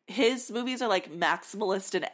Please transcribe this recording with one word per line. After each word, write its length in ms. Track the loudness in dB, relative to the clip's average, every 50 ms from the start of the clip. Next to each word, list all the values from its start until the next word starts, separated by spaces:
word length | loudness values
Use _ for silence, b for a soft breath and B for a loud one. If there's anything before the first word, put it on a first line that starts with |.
| _ -6
his 420 | 0 4 4 4 4 2 -2 -4
movies 300 | -4 -4 -2 -2 -2 0
are, 80 | 2 2
like, 240 | 2 2 0 -2 -4
maximalist 800 | 0 2 2 2 2 -2 -6 -6 -2 0 0 0 0 -2 -2 -2
in 100 | -2 -2 0